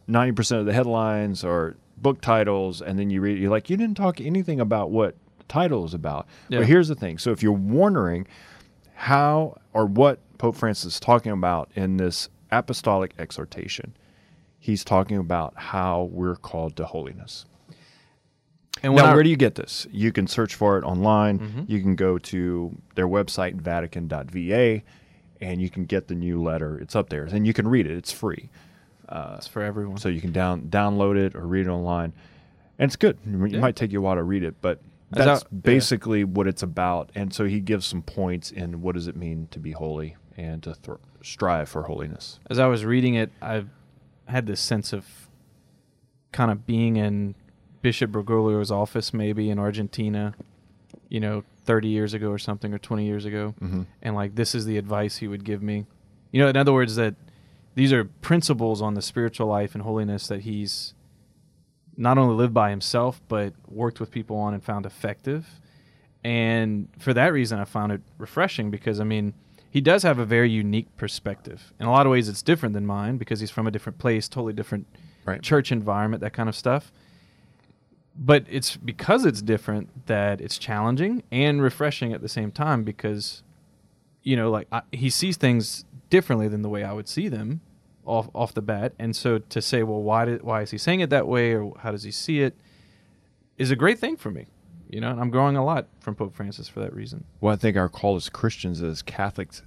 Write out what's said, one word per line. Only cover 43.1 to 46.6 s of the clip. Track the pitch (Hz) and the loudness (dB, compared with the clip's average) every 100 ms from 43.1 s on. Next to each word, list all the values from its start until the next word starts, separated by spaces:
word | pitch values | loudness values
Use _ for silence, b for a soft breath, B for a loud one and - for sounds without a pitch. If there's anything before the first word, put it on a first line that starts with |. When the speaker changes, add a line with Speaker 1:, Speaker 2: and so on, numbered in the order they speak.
| 120 | 2
Speaker 2:
it, | 110 - | -2 -6
I | - 110 101 - _ _ _ _ - | -8 -6 -8 -16 _ _ _ _ -6
had | 127 110 | -4 -4
this | 101 | -6
sense | - 113 101 | -2 -2 -2
of | 101 - - - _ _ _ _ _ _ _ _ _ _ | -8 -10 -20 -20 _ _ _ _ _ _ _ _ _ _
kind | - 117 | 0 0
of | 101 | 0